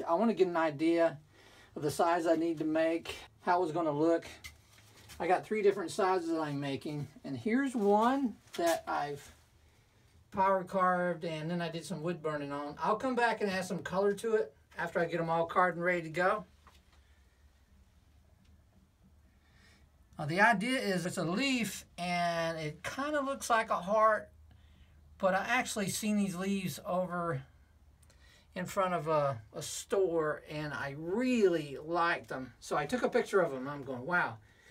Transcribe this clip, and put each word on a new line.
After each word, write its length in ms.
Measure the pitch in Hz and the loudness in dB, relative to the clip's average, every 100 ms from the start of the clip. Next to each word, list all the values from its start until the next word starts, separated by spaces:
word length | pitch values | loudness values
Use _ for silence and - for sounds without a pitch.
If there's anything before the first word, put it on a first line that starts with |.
| - | 0
I 60 | |
wanna 200 | 170 233 | 2 4
get 140 | 190 185 | 4 2
an 80 | 170 | 4
idea 640 | 160 143 160 170 165 151 - - - - - | 0 2 2 4 4 2 -16 -20 -20 -20 -16
of 80 | - | -4
the 80 | 147 | -4
size 360 | 143 175 175 165 | 2 2 2 2
I 100 | 160 | 2
need 220 | 165 156 | 2 -2
to 60 | |
make, 520 | 156 156 165 165 - - - _ | -2 2 2 0 -4 -12 -14 _
how 200 | - 175 | 0 2
it's 100 | 175 | 2
gonna 200 | 156 160 | 0 -2
look. 340 | 147 160 165 - - - - _ - - - - - | 2 2 2 -2 -16 -20 -20 _ -20 -20 -20 -20 -6
I 60 | 170 | 0
got 200 | 180 - | 0 0
three 160 | 214 | 2
different 280 | 202 202 165 | 2 2 -2
sizes 400 | - 185 185 165 | 0 2 2 0
that 100 | 165 | -2
I'm 200 | 151 139 | -2 -4
making, 480 | 143 135 160 147 143 - | -4 -4 -6 -6 -8 -10
and 120 | - 131 | -10 -6
here's 380 | 208 240 277 | 0 0 0
one 600 | 240 202 208 233 277 262 - - - | 0 4 6 4 2 -2 -4 -14 -2
that 280 | 339 330 - | 0 0 -2
I've 480 | 151 147 143 - - _ _ _ _ _ _ _ _ _ | -4 -4 -6 -12 -20 _ _ _ _ _ _ _ _ _
power 340 | 202 190 190 | 2 4 4
carved, 600 | 180 190 185 180 180 165 | 0 0 2 2 0 -2
and 260 | 170 156 156 | -6 -6 -4
then 120 | 175 | -4
I 80 | 165 | -4
did 140 | 165 | -6
some 180 | - 165 | -8 -6
wood 200 | 160 160 | -6 -4
burning 300 | 151 151 143 | -4 -4 -6
on. 240 | 143 147 156 | -6 -8 -4
I'll 140 | 160 220 | -2 0
come 180 | 262 | -2
back 260 | 240 233 - | 0 0 2
and 100 | 208 | -2
add 140 | 185 | -2
some 140 | 180 175 | -4 -6
color 300 | - 180 202 | -4 0 0
to 200 | 202 226 | 0 0
it 200 | 214 - - _ - | 0 -2 -8 _ -8
after 240 | 170 180 | -4 -2
I 40 | |
get 160 | 165 165 | -2 -2
'em 100 | 160 | 0
all 160 | 165 165 | 0 0
carved 300 | - 180 165 | 2 2 2
and 80 | |
ready 180 | 175 175 | 0 0
to 80 | 160 | -2
go. 340 | 156 180 190 - _ - - _ _ _ _ _ _ - _ _ - _ _ _ - _ _ _ - _ _ _ _ - - - _ _ - - - - _ _ - | 0 0 0 -6 _ -20 -20 _ _ _ _ _ _ -20 _ _ -20 _ _ _ -20 _ _ _ -20 _ _ _ _ -20 -20 -20 _ _ -20 -20 -20 -20 _ _ -8
Uh, 60 | |
the 160 | 151 175 | -2 4
idea 380 | 214 202 233 262 | 6 6 2 0
is 260 | 202 180 | 0 0
it's 140 | 180 185 | -2 -2
a 60 | |
leaf, 600 | 165 190 269 254 208 - - - | -2 0 0 0 -2 -6 -14 -8
and 600 | 180 175 175 170 165 165 | -4 0 0 0 -2 -2
it 240 | 151 165 | -6 -8
kinda 380 | - - 294 302 | -10 -4 -2 0
looks 300 | 269 277 - | -2 -4 2
like 180 | 226 220 | 2 2
a 120 | 196 | -2
heart, 500 | 180 214 165 160 - - - - - - - - - - | 0 4 6 4 -2 -20 -20 -20 -20 -20 -20 -20 -20 -2
but 160 | 190 | 2
I 100 | 185 196 | 2 0
actually 440 | 180 - - 196 | -2 -2 -2 -4
seen 260 | - 214 208 | -2 0 0
these 200 | 196 165 | 0 -2
leaves 440 | 190 196 185 139 - | -2 -2 -2 -6 -4
over 560 | 180 180 175 170 143 - - - - - - - - - - _ | -2 -2 -2 -2 -4 -6 -20 -20 -20 -20 -20 -20 -20 -20 -20 _
in 100 | - | -10
front 300 | 180 - 185 | -6 0 0
of 140 | 175 156 | 0 2
a, 340 | 156 143 110 - | 2 2 -2 -8
a 80 | - | -12
store, 800 | 147 - - 202 185 165 151 143 - | -10 -10 -2 0 2 2 0 -4 -8
and 240 | 151 151 | -8 -6
I 220 | 135 139 139 | -6 -8 -8
really 800 | 160 208 254 247 190 165 143 131 | -4 -2 2 4 6 4 -2 -10
liked 520 | 151 170 170 170 123 | -4 0 0 0 -4
them. 260 | 139 131 - | -10 -10 -14
So 160 | - 160 | -4 -4
I 100 | 147 | -2
took 160 | 247 | 0
a 80 | 247 | 0
picture 300 | 247 208 196 | 0 2 2
of 120 | 170 | 2
'em. 160 | 131 131 | 0 -6
I'm 160 | 143 | -8
going, 220 | 127 123 135 | -8 -8 -2
"Wow, 320 | 175 139 113 - _ - | 0 -2 -6 -18 _ -20